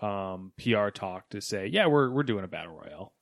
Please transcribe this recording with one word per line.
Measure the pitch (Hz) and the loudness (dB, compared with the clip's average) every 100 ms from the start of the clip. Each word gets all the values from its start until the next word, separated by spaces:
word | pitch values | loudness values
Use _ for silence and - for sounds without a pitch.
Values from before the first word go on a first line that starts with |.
um, | 107 101 95 92 95 - | -4 -2 -4 -6 -10 -6
P | 120 | 2
R | 107 104 | 4 2
talk | - 98 92 - | 0 -8 -8 -10
to | 104 | -10
say, | - 104 98 | -4 -4 -2
"Yeah, | 180 190 | 2 6
we're, | 147 131 | 6 6
we're | 127 | 2
doing | 139 107 | 2 0
a | 92 | -2
battle | 82 82 | -8 -10
royale | 80 - 76 98 _ | -12 -16 -14 -14 _